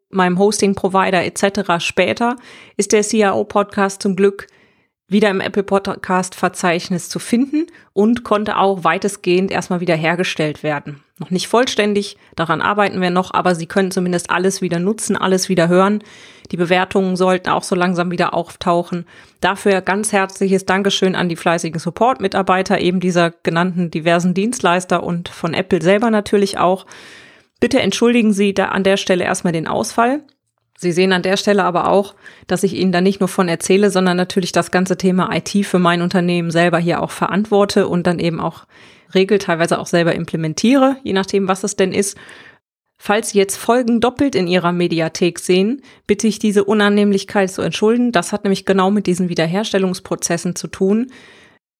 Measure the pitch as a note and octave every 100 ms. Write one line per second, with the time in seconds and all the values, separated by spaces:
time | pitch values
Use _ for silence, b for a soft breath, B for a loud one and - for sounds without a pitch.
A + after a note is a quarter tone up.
0 | _ F#3+ F3+ F3+ G3+ G#3 G3 G3 G3 F#3+
1 | F#3+ F#3 - - G3+ G3+ F#3+ E3+ - -
2 | F3+ G#3+ A#3 B3 B B B B G3+ G#3+
3 | G#3 A3+ G3+ G3+ G#3 G#3 G3+ - G3 G3
4 | G3+ F3+ G3+ G3 - b b b b _
5 | _ G3+ G#3 F#3+ - - G3 G3 G3 -
6 | - F#3 F#3 - F3+ - F#3 E3+ - F3+
7 | - - - A#3 C#4 D4+ E4+ B B -
8 | G#3+ A#3 - G#3 G#3+ - F#3+ G3 E3 F3
9 | G#3 G3+ - F3+ F#3+ - - F3+ F3 D#3+
10 | D#3+ F3 G#3 - D#3 D3 D3+ D3 C#3+ D3
11 | _ _ - F3 - A3+ B3+ - G#3 G3+
12 | G3+ - b - E3 D#3+ - G3+ G3+ -
13 | F3+ F3+ F3+ - F3+ F3 E3 - F#3+ F#3
14 | F3+ F3 - E3+ F#3 F#3+ F#3 E3+ F3+ A3+
15 | - G3 F#3+ F#3+ - F#3 E3 F3+ F#3+ G#3
16 | B B B B B E3+ F3 F3+ F#3 G3+
17 | F#3+ F3+ F#3 F#3 F#3 E3+ - F#3 F3 F3
18 | F3 F3 F3 E3+ E3+ - - F3 F3 F3
19 | E3+ B B B F3+ G3 G#3 F#3+ F3+ G3
20 | G#3+ G3+ F#3+ - G3 F#3+ F#3+ F#3+ G3 -
21 | F#3+ F#3 F3 E3 F3+ E3+ E3 D#3+ E3+ -
22 | A3+ C4 F#3+ - F#3 F#3 F#3+ F#3+ F3 F3+
23 | F3+ F3 E3+ E3 - E3 F#3 F3 F3 D#3+
24 | D#3+ E3+ F3+ F3+ G#3 B3+ F3+ F3 F3+ F3
25 | - F3 F3 - E3+ - F#3 F#3 D#3+ G3+
26 | A#3 G#3+ G#3 G#3 G3 - F3 F#3 - B
27 | B B B B B _ A#3 B3+ F#3+ G3
28 | A#3 A#3+ A3 G3 G3+ G3 F#3+ F#3 F#3+ G3
29 | - F3+ F3+ F#3 F3+ E3 D#3+ - A3 -
30 | A#3 C#4+ - _ _ _ _ _ F3 E3+
31 | F#3 F#3 F#3 G3+ - G3+ F3 F3 - F3+
32 | G3+ B B B - F3+ G3 A2+ F#3+ F3
33 | F#3 G3 F#3 - F3+ E3 - F#3+ G3+ F#3
34 | F#3 F3 F3+ - F3 F3+ E3+ F3+ F#3 F3+
35 | F#3+ F#3 F3 E3 - G3 G3 F3+ F3 F3
36 | F3 F#3+ F3 F3 E3+ E3+ F3 E3+ E3+ E3
37 | D#3+ - - F3 G#3+ G3+ G3+ G3+ F#3 F3
38 | F3 E3 D#3+ E3 E3 - - b b b
39 | b F#3+ F#3+ G#3 - E3+ E3+ D3+ C#3 F3
40 | F3+ - E3 E3 D#3+ D#3 A3 C#4 C4 C4+
41 | - F#3+ F#3+ G3+ F#3+ F#3+ G#3 - F#3+ F#3+
42 | G3+ - B B B B _ _ _ _
43 | - G#3 A3+ G3+ G3 - - A#3+ A#3 A#3
44 | A#3 B3+ C#4+ G#3 F3+ F3+ E3+ F3 E3+ E3
45 | D#3+ - F3 E3+ - F#3 G3 C#4 B B
46 | - G#3 A3+ G3+ A3 G3+ G3+ A3 G3+ G3+
47 | G#3 G3 - G#3 F#3+ - E3 - G#3+ A#3+
48 | B3 G3+ F3 G#3 G3+ G3 - F#3+ F#3 G#3
49 | F#3+ F3+ F3+ E3+ E3 F3+ A3 G3 F#3 F3+
50 | - E3+ - E3+ F3+ E3+ E3+ - F#3+ G#3+
51 | C4 B B B B B _